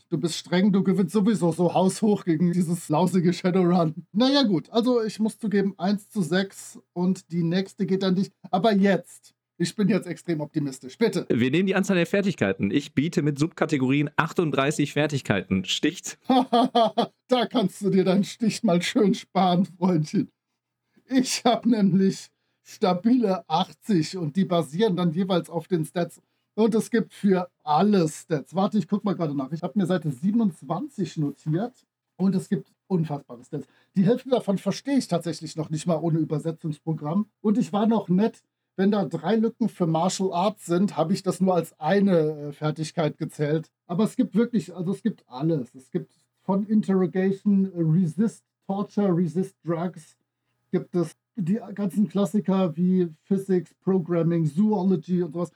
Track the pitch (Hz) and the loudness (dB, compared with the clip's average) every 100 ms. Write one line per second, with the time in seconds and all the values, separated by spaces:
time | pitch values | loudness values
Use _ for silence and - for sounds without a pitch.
0 | - 151 165 - - 175 208 190 190 175 | -6 -4 -2 -4 -2 2 4 4 4 2
1 | 170 220 202 180 170 160 175 156 185 - | 2 2 2 2 2 2 2 4 2 2
2 | 214 202 175 156 175 175 165 175 - 151 | 0 0 2 2 2 2 0 -2 0 2
3 | 180 180 170 175 185 190 175 180 160 170 | 2 2 2 0 0 2 4 4 2 -2
4 | - 196 262 285 226 156 - 233 240 240 | -6 0 2 2 2 0 -2 -2 2 0
5 | 220 - 220 - 220 196 196 - 185 202 | 0 -2 -4 -4 -2 0 0 -2 -2 -2
6 | - 214 156 185 196 - - - _ 175 | -4 -4 0 0 -2 -8 -20 -20 _ -2
7 | 180 180 - 170 165 185 190 - 175 190 | -2 -2 -4 -4 0 0 -4 -4 -2 0
8 | 190 180 - _ - 185 220 202 196 175 | 0 0 -2 _ -6 0 2 4 4 2
9 | - - - _ _ - 170 - 196 185 | -2 -20 -20 _ _ -6 -4 0 0 0
10 | 180 165 - 156 147 156 143 131 123 - | -2 -10 -4 -4 -4 -4 -4 -8 -12 -2
11 | 226 185 - 123 127 160 196 190 190 185 | 0 0 -2 0 2 2 2 0 2 2
12 | 170 202 196 - 208 - 101 143 - - | 2 0 0 0 0 0 0 0 -2 -2
13 | 143 180 147 139 160 - 160 147 127 143 | -2 0 -2 0 -2 0 0 0 2 0
14 | 147 - 156 - 160 135 139 151 143 143 | 0 0 -2 0 -2 0 0 0 -2 0
15 | 151 143 - 101 - 95 - - 151 175 | -2 -2 0 -2 0 -2 -2 -2 -2 -4
16 | - - - 254 254 247 254 247 220 - | -12 -10 0 0 2 2 2 2 0 0
17 | 214 _ - 247 208 247 185 - 202 190 | -4 _ -2 -2 0 0 -2 -2 0 2
18 | 180 196 - - 220 - 214 175 - 262 | 2 2 0 -2 -2 0 0 0 0 2
19 | 202 - - 180 185 175 196 - 180 165 | 2 0 -2 0 2 2 -2 -2 0 0
20 | 151 190 - _ _ _ _ _ _ _ | 0 -2 -4 _ _ _ _ _ _ _
21 | - 262 254 - 277 226 233 220 196 190 | -2 0 0 0 0 0 2 2 2 4
22 | 190 - - _ _ _ - - 185 180 | 2 -2 -10 _ _ _ -20 -2 0 2
23 | 233 254 208 185 - 170 185 - - 180 | 2 2 2 -2 -2 -2 -4 -6 0 0
24 | 156 185 151 196 185 170 131 165 226 175 | 0 -4 -4 -2 0 0 0 0 0 0
25 | 175 156 196 175 - 165 - 175 156 175 | 0 0 0 -2 -2 -8 -4 -4 -2 -4
26 | 170 - _ _ _ - 220 220 - 233 | -6 -8 _ _ _ 0 2 2 0 0
27 | - - 202 185 180 _ - 151 208 196 | -2 -2 0 2 -2 _ 0 2 4 4
28 | 156 - - 151 127 170 196 214 160 202 | 2 -4 -6 -6 -4 -2 0 0 -2 -2
29 | 202 175 156 139 131 160 175 208 165 185 | -2 -2 -2 -4 -6 -8 -4 -2 0 0
30 | 156 123 190 233 208 - 135 165 294 - | -2 -4 -2 0 0 -2 -8 -8 -8 -6
31 | 160 170 143 - 156 165 247 _ _ _ | -6 -4 -4 -4 -4 -2 -4 _ _ _
32 | _ - 196 185 - 202 - _ - 160 | _ -2 0 0 -2 -6 -6 _ -4 -2
33 | 151 143 - 120 - 151 - _ _ 190 | -2 -6 -10 -20 -12 -12 -12 _ _ 0
34 | 190 254 262 240 - 190 196 - 269 269 | 2 2 0 -2 0 -2 -2 -6 -2 -2
35 | - 170 170 151 156 160 151 156 175 156 | 0 -2 -4 -8 -10 -8 -6 -4 -2 -2
36 | 165 160 151 151 165 160 160 151 165 156 | 0 0 -2 -4 -6 -8 -8 -8 -6 -6
37 | 147 190 214 _ 214 220 170 202 220 226 | -4 -4 -4 _ -2 0 0 0 0 0
38 | - 185 226 - _ _ _ - 196 208 | 0 0 0 -4 _ _ _ -2 0 0
39 | 160 160 160 220 220 - 220 - 165 160 | -2 -4 -2 0 0 -2 -4 -2 0 0
40 | 180 - 190 170 208 - - 175 202 - | 0 -2 -4 -2 -2 -4 -2 0 0 0
41 | 160 190 185 - 185 175 165 - 151 196 | -2 -2 -2 -2 0 0 -2 -6 0 2
42 | 196 170 151 151 147 139 151 151 156 - | 4 4 2 -4 -10 -6 -4 -4 -6 -2
43 | 151 - 160 - 147 160 - _ - 175 | -2 -2 -8 -4 -2 -2 -4 _ -8 -2
44 | 214 - 240 208 240 208 180 175 175 202 | 0 0 0 0 0 0 -4 -8 -6 -4
45 | 220 156 _ 127 160 156 117 131 - 170 | -4 -6 _ -4 0 0 -4 -14 -8 -8
46 | - _ _ _ - 196 208 214 - 190 | -8 _ _ _ -2 -2 2 0 2 2
47 | 180 185 196 196 208 196 190 175 160 170 | 2 0 0 0 2 2 2 0 2 2
48 | 165 156 226 - _ _ - 196 202 208 | 2 0 -2 -2 _ _ -8 -6 -4 -2
49 | 202 165 170 170 190 _ 156 165 175 160 | 0 2 0 -2 -4 _ -6 -4 -4 -10
50 | - _ _ _ _ _ - 185 - 175 | -20 _ _ _ _ _ -6 -6 -2 -4
51 | 160 - _ 233 165 226 220 202 202 185 | -4 -6 _ -8 -2 -2 -4 -6 -4 0
52 | 208 196 196 214 190 190 185 151 180 185 | 0 0 0 0 0 0 0 0 0 2
53 | 175 156 - 196 190 180 165 _ - 190 | 0 -4 -4 -4 0 -2 -2 _ -2 -2
54 | 156 170 165 170 151 147 214 202 190 175 | 0 0 0 2 0 2 2 2 2 0
55 | 175 180 175 170 175 | 0 -2 -2 -4 -8